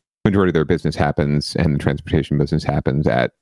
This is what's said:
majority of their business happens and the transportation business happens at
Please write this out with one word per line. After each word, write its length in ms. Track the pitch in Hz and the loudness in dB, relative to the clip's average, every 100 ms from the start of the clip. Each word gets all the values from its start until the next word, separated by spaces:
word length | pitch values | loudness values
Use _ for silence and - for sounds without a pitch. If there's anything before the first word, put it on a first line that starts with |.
| _ _ 214 | _ _ 0
majority 240 | 101 92 | 2 2
of 40 | |
their 120 | 80 73 | 2 2
business 280 | 85 78 | 0 -2
happens 640 | - 76 78 71 73 - - | 0 0 0 0 0 -2 -2
and 180 | 82 | 0
the 60 | 71 | 0
transportation 580 | - 71 - 78 69 73 | -2 -4 -2 -2 0 -2
business 280 | 71 76 - | 0 -2 -2
happens 420 | 71 73 69 76 | -2 -2 0 0
at 240 | 60 62 - | 0 -2 -6